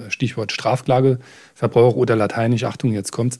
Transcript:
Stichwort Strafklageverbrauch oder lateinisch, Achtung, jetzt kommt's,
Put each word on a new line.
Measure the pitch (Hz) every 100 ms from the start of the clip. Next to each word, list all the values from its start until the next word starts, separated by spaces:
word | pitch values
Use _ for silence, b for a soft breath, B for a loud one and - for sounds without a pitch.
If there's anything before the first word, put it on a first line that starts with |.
| 110
Stichwort | - 117 - 107
Strafklageverbrauch | - 113 123 - 127 131 123 - - - - 113 120 123 120
oder | 123 113
lateinisch, | 101 - 117 120
Achtung, | 113 - 127
jetzt | 107 98
kommt's, | - 117 -